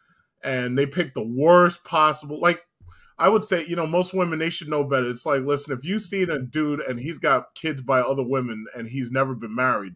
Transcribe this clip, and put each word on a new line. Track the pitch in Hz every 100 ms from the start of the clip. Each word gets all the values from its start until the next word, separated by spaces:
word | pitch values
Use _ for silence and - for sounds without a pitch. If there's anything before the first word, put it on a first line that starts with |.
| _ _ _ _
And | 135 131 123 127
they | 143
pick | 180 151
the | 131
worst | 113 123 156 180 175 175
possible, | - 165 156 147 143 151
like, | 175 165 _ _ - - _ -
I | 175
would | 214
say, | - 175 160
you | 170
know, | 156
most | 175 180
women, | 190 175 156
they | 165
should | 170 151
know | 151
better. | 135 135 123
It's | 120 160
like, | 139
listen, | 135 143 143 127
if |
you | 151 208
see | - 196
a | 175 147
dude | 123 151 151 147
and | 127 120
he's | 139 147
got | 165 131 -
kids | - 160 139
by | 127 131
other | 123 139
women | 123 131 123 110 110 120
and | 113
he's | 131 120
never | 131 135
been | 120 110
married, | 113 127 113 98